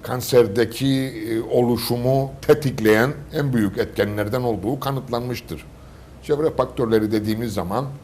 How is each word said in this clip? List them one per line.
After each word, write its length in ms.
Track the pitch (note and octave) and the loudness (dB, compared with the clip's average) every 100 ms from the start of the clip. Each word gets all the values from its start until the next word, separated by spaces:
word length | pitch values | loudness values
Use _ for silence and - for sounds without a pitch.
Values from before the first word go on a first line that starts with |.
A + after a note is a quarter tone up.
kanserdeki, 840 | - B2 - B2+ A2+ G#2 A2+ - C3+ | -6 -6 4 4 6 2 0 0 0
e, 520 | C3+ C3 A2+ G#2+ A2+ | 0 -2 -6 -4 -4
oluşumu 880 | A#2+ B2+ A#2+ A#2 - A#2+ B2 C3+ C3+ - | 0 2 2 0 0 0 2 2 0 -4
tetikleyen 680 | - D3 C3+ - G#2+ G#2+ B2+ D3 - | 2 2 2 2 4 6 4 0 -8
en 180 | D#3 C#3+ | -4 0
büyük 260 | A#2+ G2+ G2 | 2 0 0
etkenlerden 640 | G#2+ - G#2 G#2 G#2 B2+ | -4 0 -2 0 -2 0
olduğu 380 | B2 G#2+ G2+ C#3 | -2 -2 -2 -2
kanıtlanmıştır. 880 | C#3 C3+ C3+ A#2+ B2 A#2+ - D2 - - - - - - | -4 -4 -4 -4 -4 -8 -8 -12 -14 -20 -20 -20 -20 -16
Çevre 280 | - D3 D#3 | -4 0 0
faktörleri 640 | D#3+ B2 - A#2 A2 G#2+ | 0 -2 -2 2 2 2
dediğimiz 420 | A2 G#2 A2 A#2+ | 0 0 -4 -4
zaman 320 | G2 F2 A2 C#3+ - | -4 -2 -4 -4 -10